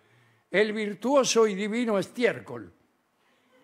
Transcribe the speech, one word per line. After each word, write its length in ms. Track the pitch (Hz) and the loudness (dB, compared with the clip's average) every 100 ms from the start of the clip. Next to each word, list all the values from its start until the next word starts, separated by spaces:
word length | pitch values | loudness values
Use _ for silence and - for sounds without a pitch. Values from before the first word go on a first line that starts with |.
| _ _ _ _ _ | _ _ _ _ _
el 220 | 180 220 | 0 0
virtuoso 760 | 214 208 202 240 285 226 226 220 | -2 -6 -4 2 2 4 4 2
y 100 | 190 | 2
divino 440 | 208 226 233 202 | -4 -2 0 -2
estiércol, 720 | 185 - 233 127 95 117 90 _ _ _ _ _ _ _ _ _ | -2 -2 -2 -2 -8 -14 -16 _ _ _ _ _ _ _ _ _